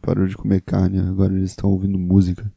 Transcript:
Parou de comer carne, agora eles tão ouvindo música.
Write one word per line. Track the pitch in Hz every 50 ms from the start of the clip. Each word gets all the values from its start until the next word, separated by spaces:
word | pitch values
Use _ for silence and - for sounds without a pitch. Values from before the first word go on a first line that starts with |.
Parou | - - 92 98 95
de | 95 95
comer | - - 101 98 95
carne, | - - 92 95 95 92 95 95
agora | 95 92 92 95 95 92
eles | 95 95 95 92 -
tão | - - 98
ouvindo | 98 92 95 98 98 92
música. | 90 87 92 98 95 87 90 - - 104 -